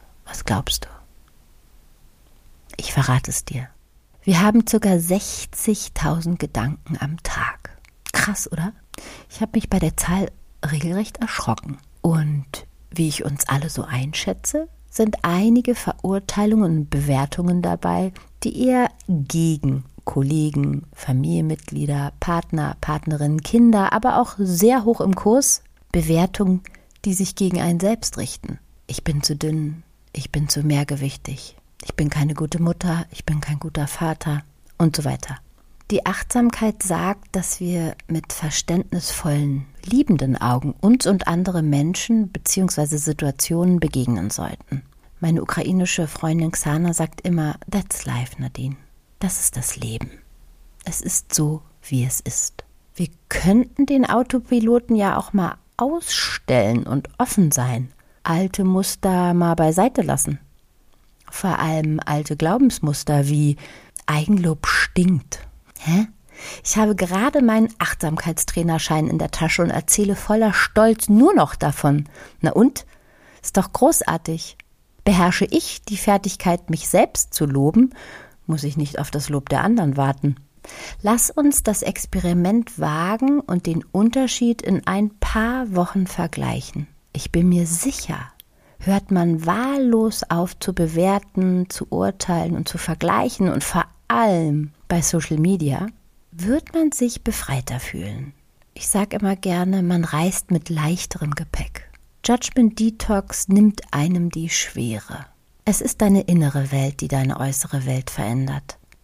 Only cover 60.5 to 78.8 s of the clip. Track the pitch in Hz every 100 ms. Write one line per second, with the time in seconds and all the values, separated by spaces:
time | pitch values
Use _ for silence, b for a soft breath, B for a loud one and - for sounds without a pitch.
60.5 | _ _ _ _ _ _ _ - - 190
61.5 | 160 160 156 156 156 - 147 151 147 160
62.5 | 226 262 - 151 143 - 143 139 147 147
63.5 | 147 B B B B - 151 156 202 170
64.5 | 151 - - - - 180 160 - - -
65.5 | - _ - 151 180 220 - - B B
66.5 | B - 208 214 196 180 190 262 294 240
67.5 | 220 220 - 170 - 160 160 175 160 -
68.5 | - 165 160 - 156 156 - - - 160
69.5 | - 170 - - - 202 196 - 214 220
70.5 | 180 - - 220 220 - 208 302 381 151
71.5 | - 147 - 147 147 147 B B B 165
72.5 | - 254 - - b b b b b -
73.5 | 196 185 - 277 330 - 165 - 160 -
74.5 | - - _ _ _ - 185 180 - 202
75.5 | 330 - - - 202 - 202 202 - 185
76.5 | 175 - 160 - 185 247 - - - 147
77.5 | 135 139 220 254 B B B B B -
78.5 | 156 143 143